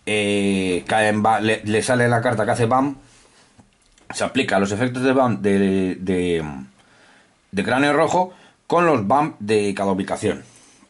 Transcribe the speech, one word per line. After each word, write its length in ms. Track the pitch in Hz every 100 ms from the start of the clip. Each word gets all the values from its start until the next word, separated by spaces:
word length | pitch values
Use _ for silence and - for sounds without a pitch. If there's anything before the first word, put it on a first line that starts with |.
| -
eh, 800 | 104 101 101 98 98 92 90 -
cae 220 | 110 107
en 140 | 107
ba-, 180 | 107 110
le, 220 | 110 107
le 180 | 104 107
sale 260 | 104 127 120
la 120 | 120
carta 240 | 123 113
que 80 | 113
hace 140 | 120 113
bam, 300 | 127 139 135 - - _ _ _ _ - _ _ _ _
se 140 | -
aplica 340 | 104 - - 98
los 140 | 98
efectos 300 | 101 127 123
de 100 | 131
bam 300 | 131 127 98
de, 540 | 101 98 98 95 92 90
de, 480 | 92 92 90 85 78 69 65 _ _ _ _ _ _ _ _
de 140 | 95
Cráneo 280 | 98 123 147
Rojo 400 | 147 160 175 185 - - _ _
con 200 | 165 175
los 200 | 139 98
bam 280 | 131 156 -
de 360 | 104 110 101
cada 180 | 98 98
ubicación. 520 | 95 98 90 107 73 - - - _ _